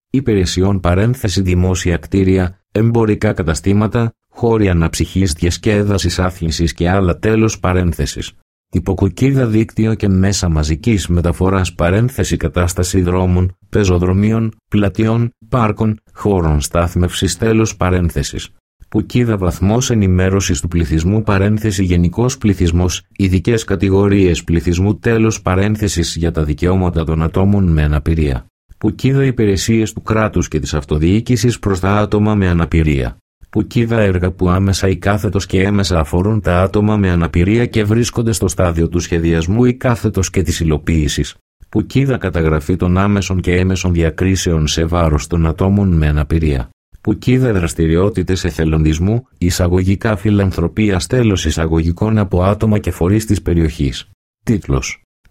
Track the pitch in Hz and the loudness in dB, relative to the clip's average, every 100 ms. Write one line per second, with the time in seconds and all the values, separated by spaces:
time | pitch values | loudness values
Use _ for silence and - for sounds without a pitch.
0 | _ 131 131 101 87 90 95 98 87 90 | _ -2 0 0 0 0 0 0 0 2
1 | 113 123 107 90 95 90 92 90 92 82 | 0 -2 -2 -2 0 2 2 0 -2 -2
2 | - 98 95 92 87 - _ 104 113 117 | 0 0 2 2 0 -6 _ 0 2 2
3 | 110 104 107 101 80 78 95 101 110 120 | 2 0 0 -2 -2 -2 0 0 0 0
4 | 113 - _ - 117 113 98 85 80 - | -4 -6 _ -4 0 2 2 2 0 -2
5 | 82 92 95 80 85 - 110 104 101 98 | -2 0 0 0 -2 0 0 0 0 0
6 | 90 87 90 - 82 76 82 - 87 98 | -2 -2 -2 -2 -4 -2 -2 0 0 2
7 | 92 82 107 110 110 - 90 90 87 80 | 0 0 0 2 0 0 -2 0 0 -2
8 | 69 - - - _ _ _ 87 - 90 | -4 -6 -12 -16 _ _ _ -4 -2 0
9 | 98 - 135 135 120 110 110 - 110 107 | -2 0 0 2 2 0 0 0 -2 0
10 | 104 92 98 98 90 78 76 76 120 104 | 0 2 2 0 0 0 0 -2 0 0
11 | - 87 85 80 92 95 90 90 85 101 | 0 0 0 0 0 0 -2 -2 0 2
12 | 123 - 95 87 82 90 87 - 90 98 | 0 -2 -4 -2 -2 -2 -2 -2 -2 0
13 | 87 92 92 90 92 - _ 110 98 87 | 0 0 2 2 0 -4 _ 0 2 2
14 | 90 95 104 113 113 - _ 104 101 101 | 2 2 2 0 -2 -8 _ 0 0 0
15 | 110 113 117 - - 131 107 101 110 107 | 0 0 -2 -6 -6 -2 0 0 -2 -2
16 | _ - 104 95 80 76 71 85 87 90 | _ -6 0 2 2 0 0 -2 0 0
17 | 87 - 92 - 113 110 107 - 90 92 | -2 0 -4 -2 0 2 0 -2 -2 0
18 | 85 71 69 - - _ _ _ - 110 | 0 -2 -6 -8 -12 _ _ _ -6 -6
19 | 104 123 120 104 90 - 95 117 - 113 | -2 0 0 0 -2 0 0 2 0 2
20 | 95 90 92 98 92 87 85 87 76 80 | 2 2 2 0 0 -4 -2 -2 0 0
21 | 85 107 107 95 101 107 110 95 92 87 | 0 0 0 0 2 0 -2 0 0 2
22 | 87 110 123 - 107 - 87 85 90 - | 2 0 -2 0 0 2 0 2 0 -4
23 | - - 95 92 101 113 - 98 98 95 | -10 -4 0 0 0 -2 -2 -2 2 2
24 | 101 98 92 82 - 85 90 87 101 - | 4 4 4 2 0 -2 0 0 0 0
25 | 120 113 113 - - 92 104 107 104 85 | 0 2 2 0 -2 0 0 0 -2 -2
26 | 82 - 85 80 76 73 87 95 90 82 | -4 -2 -2 0 -2 -2 0 0 0 0
27 | 78 80 80 95 98 101 90 78 73 73 | -2 0 0 0 2 2 2 2 2 0
28 | - 82 73 62 - _ _ - 107 107 | 0 0 0 -2 -8 _ _ -6 -4 -2
29 | 131 139 135 117 104 95 - 113 107 - | 0 2 0 2 0 0 0 0 0 -4
30 | - 110 107 90 - 78 69 78 - 78 | -2 0 0 -2 -2 -4 -4 -6 -2 0
31 | 82 107 120 123 120 - 101 95 95 104 | 2 2 0 0 0 0 -2 0 0 0
32 | 101 104 104 107 92 85 85 82 78 69 | 0 0 2 2 2 0 2 2 2 0
33 | 58 - _ _ - 104 101 123 113 117 | -2 -8 _ _ -6 -6 -2 -2 0 0
34 | 101 92 90 92 90 90 98 95 98 90 | 0 0 -2 0 0 2 0 0 0 0
35 | 98 104 107 98 - 95 98 104 95 87 | -2 -2 -2 -4 -2 0 0 0 0 -2
36 | 80 87 98 110 90 87 95 107 104 107 | 0 0 0 0 0 0 2 2 0 2
37 | 95 87 82 87 90 113 120 113 104 113 | 2 0 0 0 2 2 0 0 0 0
38 | 120 - 113 110 95 - 90 82 82 87 | 0 -2 -2 -2 -2 0 0 0 0 -2
39 | - 85 82 82 82 110 123 123 131 120 | -2 -2 0 0 0 2 2 0 -2 -2
40 | 110 98 90 95 87 - 80 76 - 80 | -2 -2 -2 -2 -2 -2 -2 -2 0 0
41 | 71 - 73 - _ _ - - 85 131 | 0 -2 -6 -10 _ _ -6 -6 -2 -2
42 | 139 123 92 82 80 78 - 87 90 90 | 0 -2 -2 0 0 0 -2 0 2 2
43 | 101 101 92 92 90 90 92 90 92 85 | 2 0 -2 -2 0 0 0 0 0 0
44 | 80 - 92 90 92 80 76 - 80 87 | 0 0 0 0 0 0 0 -2 0 0
45 | 80 73 - 85 82 78 95 101 98 82 | 2 0 -2 0 0 0 2 2 2 2
46 | 76 73 69 80 80 67 58 _ _ - | 2 0 0 0 0 -2 -6 _ _ -8
47 | - 104 - 127 127 98 82 - 80 82 | -4 -2 0 2 2 0 -2 0 2 2
48 | 101 95 85 92 87 82 80 78 78 78 | 0 0 -2 -2 -2 -2 0 2 2 2
49 | 95 123 - _ 87 - 90 90 92 98 | 0 -2 -4 _ -2 0 0 2 0 0
50 | 113 101 107 104 98 87 85 - 107 92 | -2 -2 0 2 0 0 -2 0 0 0
51 | - 127 113 92 80 78 82 82 82 85 | 0 0 2 0 -2 -2 0 0 0 -2
52 | 107 110 98 90 92 104 110 104 - - | 0 0 0 0 0 0 0 0 -2 -2
53 | 87 107 - 92 - 85 78 - 69 - | 0 0 0 -2 0 0 0 -2 -4 -6
54 | - _ _ _ - 107 - 67 - - | -14 _ _ _ -2 -2 -2 -4 -4 -12
55 | _ _ _ | _ _ _